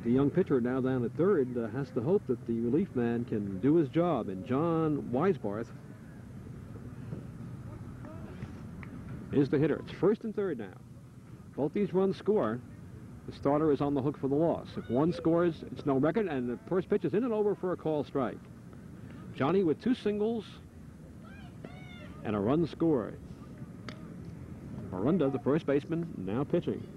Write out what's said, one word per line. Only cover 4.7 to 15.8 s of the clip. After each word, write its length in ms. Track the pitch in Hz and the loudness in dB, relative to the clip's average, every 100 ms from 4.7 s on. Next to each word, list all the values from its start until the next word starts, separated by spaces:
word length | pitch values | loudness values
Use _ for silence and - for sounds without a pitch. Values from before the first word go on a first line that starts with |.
| 165 160 143 - | 4 2 0 0
Weisbarth 540 | 123 185 139 107 104 117 - - - - - - - - - - - - - - - - - - - - - - - - - - - - - - - - - - - - | 2 2 2 -2 -4 -6 -10 -16 -16 -16 -16 -14 -14 -12 -12 -12 -12 -12 -12 -10 -10 -10 -12 -10 -10 -10 -12 -12 -12 -12 -10 -10 -10 -10 -10 -12 -12 -12 -12 -10 -10 -2
is 160 | 131 139 | 2 4
the 100 | 143 | 4
hitter. 220 | 151 127 - | 2 0 -4
It's 80 | |
first 300 | - 175 214 | 0 2 2
and 120 | 226 208 | -2 -2
third 220 | 196 131 | -2 -2
now. 160 | 98 - - - - - - - - - | -6 -10 -16 -18 -18 -18 -18 -16 -12 -2
Both 180 | 147 | 0
these 200 | 208 196 | 2 2
runs 240 | 180 190 170 | 4 4 2
score. 420 | - 214 117 120 - - - - - - - | 2 4 4 0 -6 -16 -16 -14 -14 -14 -12
The 80 | - | 0
starter 360 | 143 147 156 | 4 6 6
is 80 | 139 | 4
on 140 | 143 | 4
the 80 | 143 | 2
hook 160 | 127 135 | 0 0
for 100 | 135 | 0
the 80 | 139 | 4
loss. 320 | 165 101 - - | 4 2 -2 -8
If 140 | - | 0
one 240 | 117 160 | 4 4
scores, 500 | 165 165 165 175 160 - | 4 4 6 4 2 -8
it's 140 | - | -4